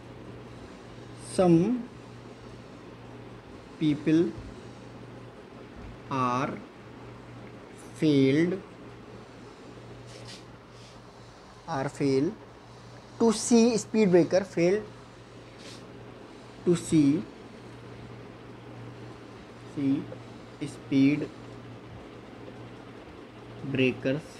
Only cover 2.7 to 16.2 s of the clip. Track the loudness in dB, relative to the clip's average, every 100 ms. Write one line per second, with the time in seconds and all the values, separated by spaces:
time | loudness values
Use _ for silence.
2.7 | -18 -18 -18 -16 -16 -16 -18 -18 -18 -18
3.7 | 0 0 2 4 4 4 -2 -12 -14 -16
4.7 | -16 -16 -16 -16 -16 -16 -18 -18 -18 -16
5.7 | -14 -14 -14 -4 0 2 2 0 -4 -12
6.7 | -18 -18 -18 -16 -16 -16 -16 -16 -16 -18
7.7 | -18 -16 0 6 8 8 6 4 0 -6
8.7 | -16 -18 -18 -16 -16 -16 -18 -18 -18 -18
9.7 | -16 -16 -16 -16 -16 -16 -16 -16 -18 -20
10.7 | -20 -18 -18 -20 -20 -20 -20 -20 -14 -4
11.7 | -2 -2 2 4 4 4 -2 -12 -18 -20
12.7 | -18 -18 -18 -14 4 4 4 6 8 8
13.7 | 4 2 4 8 8 8 4 2 4 4
14.7 | 4 0 -12 -18 -20 -20 -18 -18 -18 -16
15.7 | -16 -16 -16 -16 -16